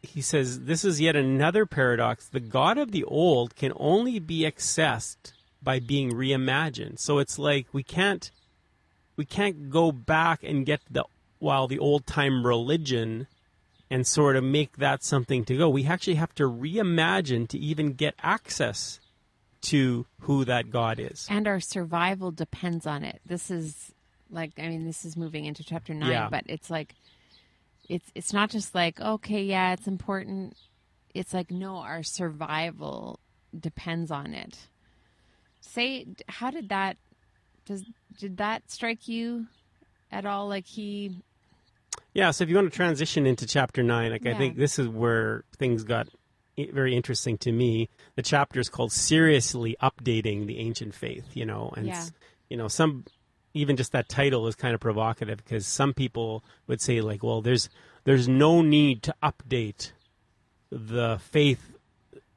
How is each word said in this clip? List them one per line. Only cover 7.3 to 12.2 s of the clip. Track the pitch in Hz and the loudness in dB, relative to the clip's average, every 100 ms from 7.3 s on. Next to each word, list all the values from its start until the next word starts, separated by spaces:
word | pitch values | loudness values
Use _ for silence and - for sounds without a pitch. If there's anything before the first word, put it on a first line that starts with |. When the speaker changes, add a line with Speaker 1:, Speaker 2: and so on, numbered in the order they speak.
| - | -2
Speaker 1:
like | 147 143 127 | 0 0 0
we | 139 | -6
can't, | 131 165 196 196 - _ _ _ _ _ _ _ _ - | -6 0 0 0 -8 _ _ _ _ _ _ _ _ -8
we | |
can't | 151 - 202 160 143 | -6 0 0 -2 -2
go | 147 165 | 4 4
back | 135 110 156 165 160 | 2 0 2 4 0
and | - 147 | -2 -2
get | 127 147 _ | 0 -2 _
the, | - - _ _ _ | -6 -6 _ _ _
while | 151 139 131 | 0 0 0
the | 135 | 0
old | 143 147 131 | 2 2 0
time | - | 0